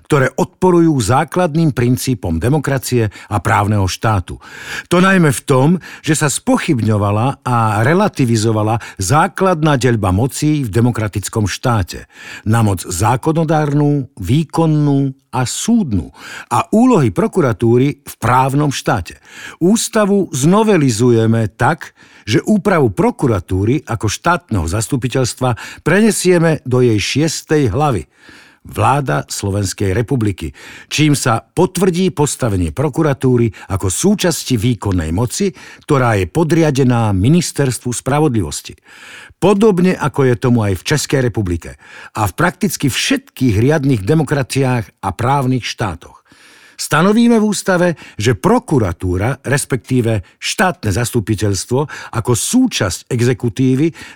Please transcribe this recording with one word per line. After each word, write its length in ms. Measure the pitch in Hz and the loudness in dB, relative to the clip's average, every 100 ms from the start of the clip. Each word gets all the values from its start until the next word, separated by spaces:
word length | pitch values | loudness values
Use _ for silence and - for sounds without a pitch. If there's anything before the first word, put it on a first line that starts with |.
| - | -2
ktoré 240 | 147 127 | 2 2
odporujú 640 | - - _ 185 175 165 | 0 -4 _ 2 4 4
základným 800 | 143 101 131 160 180 180 151 165 | 2 2 0 0 0 0 2 0
princípom 640 | 110 120 127 - 123 90 82 | 2 0 0 -2 -4 -4 -2
demokracie 720 | 110 151 131 135 - 123 107 | 0 0 0 -4 -2 0 0
a 280 | - - 101 | -4 -6 -4
právneho 480 | - 104 104 104 95 | 0 0 2 0 0
štátu. 480 | - 117 101 - - - - - - - | -2 0 0 -4 -12 -16 -18 -12 -12 0
To 80 | 175 | 2
najmä 320 | 190 190 156 | 4 4 2
v 80 | - | 0
tom, 280 | - 131 143 180 - - - | 0 2 4 0 -4 -8 -4
že 80 | |
sa 160 | 156 147 | 0 0
spochybňovala 1120 | - - 262 - 131 107 104 101 104 127 - | -2 0 0 0 0 0 0 0 0 -2 -4
a 400 | 127 120 110 104 | -2 0 2 2
relativizovala 960 | 120 175 208 - 127 113 110 107 107 113 - - | 2 2 0 0 0 0 0 0 0 -2 -6 -8
základná 720 | 90 147 180 - 190 175 156 | 0 2 2 0 0 2 0
deľba 400 | 139 127 117 95 | 2 2 2 0
mocí 480 | 95 131 - 151 151 | 0 -2 -2 -2 -2
v 80 | 120 | -2
demokratickom 800 | 92 120 113 110 107 - - 104 | 0 0 0 -4 -6 -6 -4 -4
štáte 560 | - 123 113 87 - - - - - - | -2 -2 -2 -2 -8 -16 -20 -20 -8 0
na 160 | 117 | 2
moc 240 | 107 92 - | 2 0 -6
zákonodárnu, 1300 | 82 110 127 160 160 156 156 147 143 147 147 127 - | -2 0 0 0 0 0 0 0 0 2 0 -4 -8
výkonnú 960 | 90 143 160 - 165 151 147 139 139 131 _ | 0 0 0 0 2 2 2 2 0 -4 _
a 160 | 123 | -4
súdnu 720 | 123 - - 233 160 101 - - - - - | -4 -4 0 0 0 -4 -6 -14 -18 -18 -4
a 180 | 120 - | -2 0
úlohy 400 | 208 254 214 120 | 2 4 4 2
prokuratúry 760 | 98 220 190 135 107 117 123 139 - - | 0 -2 0 0 0 2 4 2 -2 -14
v 80 | - | -6
právnom 540 | 113 127 131 139 147 | 0 2 2 0 0
štáte. 480 | - - 117 85 - - - - - | -2 -2 -4 -4 -16 -20 -20 -20 -2
Ústavu 720 | 170 226 - 220 202 202 170 | 0 2 0 0 2 0 0
znovelizujeme 1200 | 135 147 202 220 185 135 107 123 113 113 113 107 | 0 2 4 4 2 2 2 2 4 2 0 -2
tak, 420 | - 120 165 - - - - | -2 -2 -2 -8 -20 -20 -16
že 160 | - 123 | -4 -2
úpravu 540 | - 214 202 175 123 90 | 0 0 2 2 2 2
prokuratúry 880 | 226 - 135 101 - 92 101 143 - | -2 0 -2 -2 -2 -2 0 -2 -4
ako 220 | 113 107 | -6 -4
štátneho 580 | - 170 175 - 98 80 | -2 -2 -2 -2 -4 -2
zastupiteľstva 1160 | 104 - - 123 135 123 - 127 120 - - | -4 -2 -4 -2 -2 -4 -2 -4 -4 -8 -8
prenesieme 800 | - 185 220 - 180 180 165 147 | 0 2 2 2 2 4 2 0
do 160 | 127 123 | 0 2
jej 180 | 123 107 | 4 2
šiestej 720 | - 135 160 - - 151 131 | -2 -2 -2 -4 -2 0 0
hlavy. 340 | 113 151 101 - _ - - - _ - | 0 0 -2 -6 _ -20 -20 -20 _ -12
Vláda 560 | - 110 139 135 143 - | -2 0 0 -2 -4 -6
Slovenskej 640 | - 101 101 95 - 101 95 | -6 -4 -2 -4 -2 -2 -2
republiky, 560 | 123 135 107 92 76 - - - - | -2 -2 -2 -4 -10 -12 -20 -20 -8
čím 240 | - 151 143 | 0 2 2
sa 240 | 131 113 | 0 -2
potvrdí 720 | - - 180 - 175 170 190 | -2 0 0 2 0 2 0
postavenie 640 | - 147 - 120 98 82 76 | 0 -2 -2 -2 -2 -2 -4
prokuratúry 720 | 147 131 160 139 131 123 117 - - | -4 0 -2 0 0 2 0 -4 -6
ako 160 | 98 98 | -4 -4
súčasti 720 | - 185 208 180 - - 120 | 0 0 0 0 -2 -4 -2
výkonnej 560 | 123 117 101 92 80 87 | 0 -2 -2 -2 -2 -2
moci, 400 | 120 - 196 - - - - | -4 -2 -4 -6 -16 -12 -2
ktorá 320 | 139 120 104 | 0 2 0
je 80 | 87 | 0
podriadená 880 | 160 165 165 156 135 127 120 110 95 | -2 0 2 2 2 2 2 0 2
Ministerstvu 800 | 110 175 - - 131 117 123 117 | 2 2 0 -2 -2 -4 -6 -6
spravodlivosti. 800 | - 147 156 113 76 - - - _ - - - - _ | -2 0 0 0 -4 -8 -14 -20 _ -20 -20 -20 -20 _
Podobne 560 | 180 208 220 180 185 - | 0 4 4 4 2 0
ako 320 | 147 - 131 | -2 0 2
je 80 | 120 | 2
tomu 320 | 131 120 104 | 2 2 0
aj 160 | 92 | -2
v 0 | |
Českej 400 | - 147 - 143 | -2 -4 0 -2
republike 560 | 123 113 92 85 69 67 - - - | 0 -2 -4 -6 -8 -18 -20 -20 -12
a 160 | - 107 | -6 -4
v 80 | - | -2
prakticky 560 | 175 - 196 - 139 | -2 -2 -4 -2 -4
všetkých 640 | - - 277 - - 131 101 | -2 -2 -2 -4 -2 0 2
riadnych 480 | 127 160 135 120 | 2 2 0 0
demokraciách 960 | 95 160 139 143 131 135 131 123 - _ | 0 0 0 -2 -2 -2 0 -2 -6 _
a 100 | 98 - | -8 -4
právnych 480 | 123 143 127 127 | -2 0 0 -2
štátoch. 560 | - - 107 80 - - _ _ - - - - | -6 -8 -8 -8 -16 -20 _ _ -20 -20 -20 -14
Stanovíme 640 | - 151 185 214 233 233 | -2 2 4 4 4 4
v 160 | 214 196 | 2 0
ústave, 300 | - 180 175 160 - - | 0 2 2 -2 -10 -2
že 160 | 107 120 | 0 2
prokuratúra, 1040 | 180 240 - 143 95 80 92 90 110 139 | 2 2 2 0 0 -2 -4 -2 -2 -4
respektíve 800 | - 139 - 127 - 131 117 110 - _ | -4 -4 -2 -6 -2 0 0 -2 -6 _
štátne 560 | - - 185 - 110 | -8 -2 -2 -2 -4
zastupiteľstvo, 960 | 95 123 123 98 107 104 95 - 123 151 - - | -2 -2 -2 -2 -2 -2 -4 -2 -4 -4 -10 -10
ako 180 | 113 120 120 | -6 -2 -2
súčasť 720 | - 254 262 - 104 - - | 0 0 0 0 -4 -4 -6
exekutívy 880 | 127 120 131 120 - 131 131 160 - - | -2 0 0 -4 0 0 2 0 -4 -14